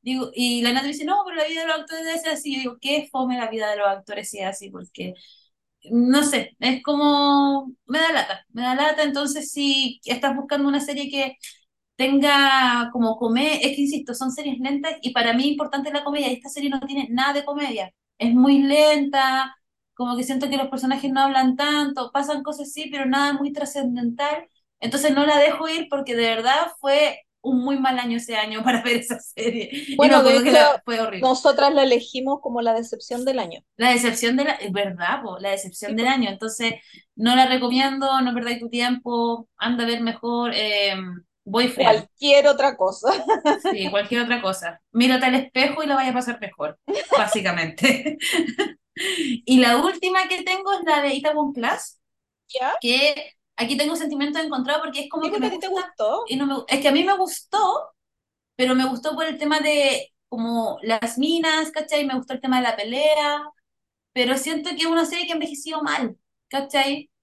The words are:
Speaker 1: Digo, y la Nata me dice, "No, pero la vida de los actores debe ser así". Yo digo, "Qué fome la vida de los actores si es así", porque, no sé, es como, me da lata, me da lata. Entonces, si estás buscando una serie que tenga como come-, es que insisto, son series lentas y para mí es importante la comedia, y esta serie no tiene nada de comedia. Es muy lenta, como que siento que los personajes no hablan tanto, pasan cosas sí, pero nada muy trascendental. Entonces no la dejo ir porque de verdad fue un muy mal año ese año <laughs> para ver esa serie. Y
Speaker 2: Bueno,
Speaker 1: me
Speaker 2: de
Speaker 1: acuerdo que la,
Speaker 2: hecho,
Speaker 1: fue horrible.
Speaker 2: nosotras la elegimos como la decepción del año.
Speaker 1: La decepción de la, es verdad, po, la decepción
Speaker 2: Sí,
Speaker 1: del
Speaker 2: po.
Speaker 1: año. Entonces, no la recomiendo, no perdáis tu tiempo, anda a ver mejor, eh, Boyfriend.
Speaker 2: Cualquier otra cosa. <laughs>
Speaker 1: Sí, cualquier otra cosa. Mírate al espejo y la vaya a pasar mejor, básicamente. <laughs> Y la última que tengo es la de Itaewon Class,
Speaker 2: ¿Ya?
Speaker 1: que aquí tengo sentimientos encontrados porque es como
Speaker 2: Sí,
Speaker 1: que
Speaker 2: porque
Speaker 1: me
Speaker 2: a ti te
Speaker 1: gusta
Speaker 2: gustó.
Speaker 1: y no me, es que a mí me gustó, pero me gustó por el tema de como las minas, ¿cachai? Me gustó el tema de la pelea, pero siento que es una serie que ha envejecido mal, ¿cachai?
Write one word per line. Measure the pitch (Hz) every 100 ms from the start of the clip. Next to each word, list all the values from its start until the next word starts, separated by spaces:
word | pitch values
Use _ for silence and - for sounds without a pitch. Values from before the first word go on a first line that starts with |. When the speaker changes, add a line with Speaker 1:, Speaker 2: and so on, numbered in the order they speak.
Speaker 1:
Digo, | 233 262 247
y | - 247 240
la | 240
Nata | 254 277
me |
dice, | 294
"No, | 302 403
pero | 381 339
la | 311
vida | 320
de | 320
los | 311
actores | 311 320 330
debe | 330
ser | 320
así". | 302 294
Yo | 262
digo, | 254 240
"Qué | 269 294 285
fome | 269 254 247
la | 220
vida | 220 214
de | 208
los | 202
actores | 196 202 202 202
si | 202
es | 190
así", | 196 196
porque, | 185 185 - 180 180 - _ _ _ _ _ -
no | 233 247 277
sé, | 294 269 - _
es | 247 254
como, | - 285 294 285 285 277 277 277 262 247 -
me | 294
da | 320
lata, | 294 - 185 _
me | 233
da | 247
lata. | 262 302 302
Entonces, | 294 277 285 294 302
si | 285 285 277 254 -
estás | - 247 277 254
buscando | 277 285 277
una | 285
serie | 285 285 285
que | 277 262 - - - _ _ _ -
tenga | 262 277 285 285 277 269 254 240 233
como | 240 226 226
come-, | 233 233 302 302
es | 269 277
que |
insisto, | 277 294 -
son | 233 262
series | 254 285 240
lentas | 262 285 320 311
y | 247
para | 247 233
mí | 240
es | 285
importante | 294 294 277 285
la | 285
comedia, | 285 294 262
y |
esta | 247 -
serie | 294 285
no | 269
tiene | 269 277 226
nada | 240 277
de | 285 285
comedia. | 285 277 220 185 _ _ _
Es | 233
muy | 247 269 277
lenta, | 277 294 302 294 277 277 262 262 262 - _ _ _
como | - 247 247
que |
siento | 254 262 285
que | 277
los | 269
personajes | 277 254 277 277
no | 269
hablan | 277 269 262 254
tanto, | 294 294 285 277 233
pasan | 277 285 294
cosas | 294 302 277
sí, | 302 302
pero | 285 254
nada | 277 285
muy | 277 285
trascendental. | 294 277 285 254 240 233 240 285 302 - _ _ _
Entonces | 233 269 302
no | 277 294
la | 294
dejo | 294 - 320
ir | 330 320
porque | 277 269 233
de | 233
verdad | 220 233 285 339 -
fue | 277 277 302 - _ _
un | 269 254
muy | 254 277
mal | 254 254
año | 247 233
ese | - 220
año | 214 220
<laughs> |
para | 233 233
ver | 240 233
esa | - 233
serie. | - - 226 233 196
Y | 285 302 277
Speaker 2:
Bueno, | 285
Speaker 1:
me | 285
Speaker 2:
de | 262 269
Speaker 1:
acuerdo |
que | 262
la, | 302 294
Speaker 2:
hecho, | 269
Speaker 1:
fue | - 226
horrible. | 220 190 254
Speaker 2:
nosotras | 262 302 277 285
la | 294
elegimos | 269 240 - 254 262 277
como | 277 240
la | 233
decepción | 226 233 - - 240
del | 262 262
año. | 180 - _ -
Speaker 1:
La | 240
decepción | 240 233 233 233 254
de |
la, | 302
es | - 202
verdad, | 190 202 175 175 254
po, | 226 180
la | 196
decepción | 196 196 - 208
Speaker 2:
Sí, | 220
Speaker 1:
del | 240
Speaker 2:
po. |
Speaker 1:
año. | 269 214
Entonces, | 196 220 220 226 226 _ - _ -
no | 226 254
la | 262
recomiendo, | 254 247 254 269 269 269 269
no | 247
perdáis | 240 233 240
tu | 233
tiempo, | 240 247 247 240 233 233 233 - -
anda | 226 240
a | 233
ver | 233
mejor, | 233 226 233 240 240
eh, | 233 214 208 202 190 185 180 _ _
Boyfriend. | - 220 247 - - 220 -
Speaker 2:
Cualquier | _ 285 285 285
otra | 277 277 247
cosa. | 196 190 240
<laughs> | 381 330 453 302 392
Speaker 1:
Sí, | 381 220 190
cualquier | 202 208 240
otra | 233 240
cosa. | 190 190 170 - _
Mírate | 226 247 254 254
al |
espejo | 262 262 254 285 285
y | 294
la | 269
vaya | 262
a |
pasar | 247 240 233
mejor, | 196 - 151 - - 466 659
básicamente. | 370 208 220 185 170 160 - 262 - 311 302
<laughs> | - 339 330 - 403 - _ - 381 359 285 233 -
Y | 254
la | 240 240
última | 349 359 370 370 370
que | 359
tengo | 359 381 381
es | 381
la | 330 294
de | 285
Itaewon | 277 302 302 277
Class, | 262 233 - - _ _ _ _ _ _
Speaker 2:
¿Ya? | 254 254 -
Speaker 1:
que | 240 254 294 294 - _ _ -
aquí | 233 277
tengo | 294 330
sentimientos | 311 285 285 311
encontrados | 311 262 254 302
porque | 320 262
es | 285
como | 320
Speaker 2:
Sí, | 320
Speaker 1:
que | 415
Speaker 2:
porque | 330
Speaker 1:
me |
Speaker 2:
a |
ti | 359
te | 381
Speaker 1:
gusta | 370 359 -
Speaker 2:
gustó. | 214 330
Speaker 1:
y | 453 269
no | 277
me, | 269 -
es | 277
que | 285
a |
mí | 294
me | 359 392
gustó, | 370 - - 403 381 554 - _ _ _ _ _ _ -
pero | 254
me | 254 262
gustó | 247 311
por | 311 320
el | -
tema | 302 311
de | 302 294 277 - - _ _
como | 233 226 233 220 -
las | 220 226 233 240
minas, | 294 330 320 311 311
¿cachai? | 311 302 294 285
Me | 254
gustó | -
el | 262
tema | 262 254
de |
la | 240 220
pelea, | 214 254 302 302 294 294 302 _ _ _ _ _ _
pero | 254 247 262
siento | 302 320 359
que | 302
es | 330
una | 330 311
serie | 339 349
que |
ha | 330
envejecido | 311 285 320 320
mal, | 294 294 233 - _ _ _
¿cachai? | 269 277 285 269 285 - _